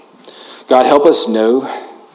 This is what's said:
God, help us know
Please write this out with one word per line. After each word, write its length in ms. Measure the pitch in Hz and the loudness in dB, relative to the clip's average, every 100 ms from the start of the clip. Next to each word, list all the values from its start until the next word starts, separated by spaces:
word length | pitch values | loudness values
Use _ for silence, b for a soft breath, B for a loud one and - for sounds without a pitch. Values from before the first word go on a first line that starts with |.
| B _ B B B B B | B _ B B B B B
God, 180 | 131 131 | 0 2
help 220 | 147 160 | 2 2
us 200 | - 113 | 2 0
know 400 | 110 110 131 139 B B B B | -2 0 -2 -4 B B B B